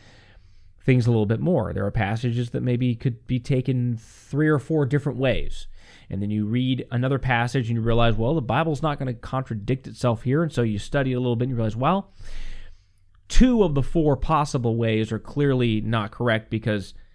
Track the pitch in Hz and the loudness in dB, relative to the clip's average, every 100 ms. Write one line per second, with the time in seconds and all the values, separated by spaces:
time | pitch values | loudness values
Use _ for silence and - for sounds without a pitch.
0 | - - - - - - - - - 127 | -20 -20 -20 -20 -20 -20 -20 -4 2 2
1 | 117 117 104 113 151 165 90 92 101 120 | 4 2 2 0 0 0 -2 -4 -2 0
2 | 98 113 123 117 120 127 123 123 127 117 | 0 -2 -2 -2 -4 -4 -2 0 0 -2
3 | 135 117 - 123 - 131 131 127 120 113 | -4 -4 -4 -4 0 0 0 0 -2 -4
4 | - - - 139 156 151 - 156 135 143 | -10 -20 -6 0 2 2 0 0 0 0
5 | 147 117 131 92 - - - - - - | -2 -2 0 0 -2 -4 -10 -16 -20 -20
6 | - 98 104 104 104 123 127 127 - 120 | -10 -6 -2 -2 0 0 0 -2 -4 -2
7 | 131 139 131 120 120 135 113 117 113 113 | 0 0 0 0 0 -2 0 0 2 4
8 | 117 107 113 160 104 123 165 139 151 147 | 4 2 0 0 0 0 0 -2 -2 -2
9 | 127 113 - 131 127 110 104 131 - 110 | -6 -8 -6 -6 -4 -6 -4 -4 -6 -2
10 | 123 110 123 143 165 - 117 104 - 143 | -2 0 0 0 0 0 -2 -2 -2 -2
11 | 135 123 127 117 123 117 113 110 135 196 | 0 0 0 0 -2 -2 -2 0 0 0
12 | - - - - - - - - _ _ | -4 -12 -10 -6 -6 -8 -12 -18 _ _
13 | _ - - - 254 233 185 139 127 175 | _ -20 4 8 8 8 4 2 0 2
14 | 151 135 - 156 143 139 117 117 113 110 | 2 2 2 0 0 -2 0 0 2 0
15 | 110 110 - - 143 127 120 107 107 117 | 0 -4 -6 0 2 2 2 0 0 -2
16 | 101 - 120 110 - 110 110 104 92 - | -2 -2 0 0 -2 -4 -2 -2 -4 -14
17 | - | -20